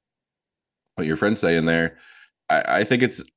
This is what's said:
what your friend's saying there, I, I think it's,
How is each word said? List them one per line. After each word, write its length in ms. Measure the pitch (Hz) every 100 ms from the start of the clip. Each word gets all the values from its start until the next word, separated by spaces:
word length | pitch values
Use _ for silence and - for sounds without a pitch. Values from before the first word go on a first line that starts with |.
| _ _ _ _ _ _ _ _ _ -
what 120 | 80
your 100 | 80
friend's 220 | 104 110
saying 260 | 87 82 82
there, 320 | 85 82 - - - - _ -
I, 140 | 80 -
I 160 | 80
think 180 | 104 123
it's, 220 | 123 - -